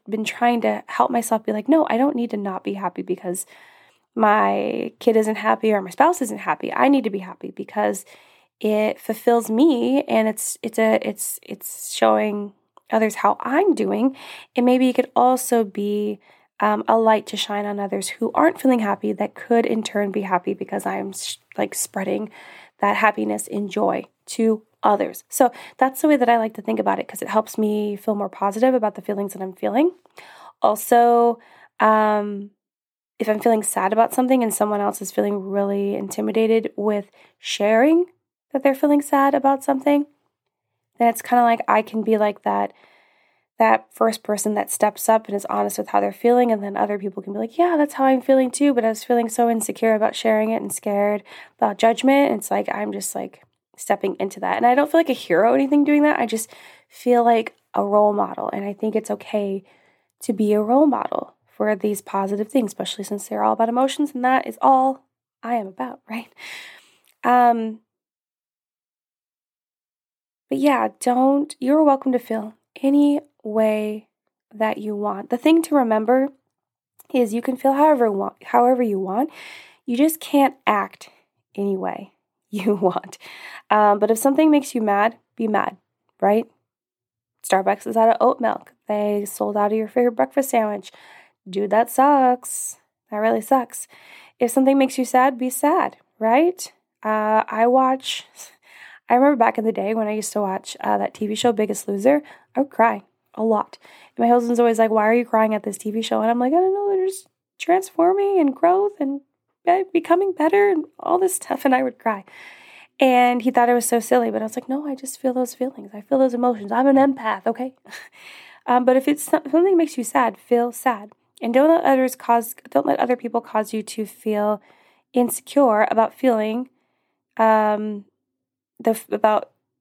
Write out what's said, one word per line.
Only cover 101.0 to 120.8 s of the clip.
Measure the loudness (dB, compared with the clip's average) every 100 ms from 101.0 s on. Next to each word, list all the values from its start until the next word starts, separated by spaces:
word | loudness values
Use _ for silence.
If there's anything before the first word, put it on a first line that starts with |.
| -2
T | -6 -6
V |
show, | -2 0
Biggest | 0 -2 -4 -6
Loser, | 0 2 2 -2 -16 _
I | -6
would | -4
cry | 0 0 0 -10 _ _
a | -4
lot. | -2 0 -4 -12 -20 -20 -14 -2
And |
my | 2
husband's | 4 2 2
always | 2 4
like, | 2
"Why | 2 4
are |
you | 2
crying | 2 2 2
at | 0
this | -6 -8
T | -6
V | -6
show?" | -2 0
And | 0
I'm | 0
like, | 2
"I | 2
don't | 2
know, | 0 -2
they're | -2 -2
just | -6 -12 _ _ -8
transforming | 0 0 0 0 2 2 2 2
and | 2
growth | 2 2 2 0 -4
and | -6 -8 -12 _ _ _
be-, | 0 0 0
becoming | -2 2 2 0
better | 0 2 4 4
and | 2 -4 -8
all | -2 0
this | 0 -2
stuff," | -6 -2
and | 0
I | 2
would | 0 -4
cry. | -4 -4 -8 -20 -20 -20 -20 -20 -20 0
And | 4 6 4 2
he | 0
thought | 4 4
it |
was | 4 2
so | -2
silly, | 2 2 2
but | -2
I |
was | -6 -8
like, | -6
"No, | -6 -6
I |
just | -10 -12 -6
feel | -4
those | -2 -4
feelings. | -4 -8 -8 -16
I | -18
feel | -2 2
those | 2
emotions. | 2 -2 -2 -4
I'm | 0 4
an | 4
empath, | 4 0 -4 -4 -4
okay?" | -6 -8 -12
<laughs> | -20 -20 -20 -20 -20 -20 -20 -10 0
Um, | 2
but | 4
if | 2 2
it's | -2
so-, | -2 -2 0
something | 2 4 2
makes | 0 -4
you |
sad, | -4 -2 -2 -4
feel | -2 0 0
sad. | -4